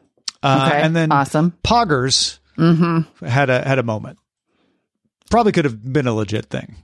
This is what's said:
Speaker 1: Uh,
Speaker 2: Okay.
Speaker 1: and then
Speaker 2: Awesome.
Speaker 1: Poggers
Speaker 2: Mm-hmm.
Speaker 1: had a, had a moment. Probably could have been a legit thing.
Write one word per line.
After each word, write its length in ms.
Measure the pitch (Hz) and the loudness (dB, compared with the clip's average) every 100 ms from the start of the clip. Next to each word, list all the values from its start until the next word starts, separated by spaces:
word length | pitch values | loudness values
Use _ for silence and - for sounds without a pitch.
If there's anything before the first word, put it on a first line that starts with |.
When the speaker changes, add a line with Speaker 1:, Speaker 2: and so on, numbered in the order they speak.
| _ _ - _ | _ _ -18 _
Speaker 1:
Uh, 260 | 139 135 135 | 0 2 2
Speaker 2:
Okay. 100 | 143 | 2
Speaker 1:
and 120 | 160 165 | 0 0
then 160 | 160 | 2
Speaker 2:
Awesome. 420 | 143 139 156 175 - | 2 2 0 0 -2
Speaker 1:
Poggers 760 | - 233 214 139 131 - - - _ - | 0 0 2 0 0 -2 -4 -8 _ 0
Speaker 2:
Mm-hmm. 680 | 165 165 170 165 156 - 160 | 2 4 2 0 -4 -10 -4
Speaker 1:
had 240 | 127 135 | 0 2
a, 180 | 127 135 | 0 0
had 120 | 135 | -2
a 40 | |
moment. 360 | 117 107 110 - _ _ _ _ _ _ _ _ _ _ - | -2 -6 -10 -18 _ _ _ _ _ _ _ _ _ _ -2
Probably 200 | 226 214 | 2 2
could 140 | 170 143 | 2 -2
have 260 | 110 123 | -4 -4
been 140 | 143 127 | -2 0
a 80 | |
legit 320 | 110 107 107 - | -2 -4 -6 -6
thing. 300 | - - - | -10 -12 -20